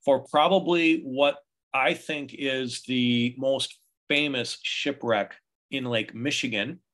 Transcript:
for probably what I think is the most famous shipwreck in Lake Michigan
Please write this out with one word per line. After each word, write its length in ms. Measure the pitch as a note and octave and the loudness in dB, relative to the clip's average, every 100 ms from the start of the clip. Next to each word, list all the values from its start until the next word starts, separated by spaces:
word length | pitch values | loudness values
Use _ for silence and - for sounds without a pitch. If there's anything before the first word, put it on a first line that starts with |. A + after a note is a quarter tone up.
for 160 | - C3+ | 4 2
probably 800 | B2+ D3 D#3+ F#3+ E3 F3 E3 D#3+ | 2 4 6 4 4 2 4 2
what 380 | C#3+ C3 C#3+ C#3 _ _ _ | 0 0 2 0 _ _ _
I 220 | C3+ C3+ | 0 0
think 380 | E3 - D3+ C3+ | 0 -6 -8 -8
is 500 | - C#3 C3 B2+ A#2+ - | -6 -4 -2 -4 -6 -4
the 480 | B2+ B2 A#2+ A#2+ B2 | 0 2 2 0 -2
most 380 | C3+ C3+ - - _ _ _ | -2 -2 -4 -10 _ _ _
famous 480 | C#3+ D3 C3 - - | 0 0 -2 -6 -8
shipwreck 720 | - - D3 C#3 A#2+ G#2+ G2 - _ _ _ | -8 -4 -4 -4 0 0 0 -8 _ _ _
in 120 | C3+ | -8
Lake 300 | B2+ A#2 G#2+ | -4 -4 -4
Michigan 640 | A2 B2+ - - A2 A2 F3+ _ | -6 -4 -2 -4 -4 -6 -8 _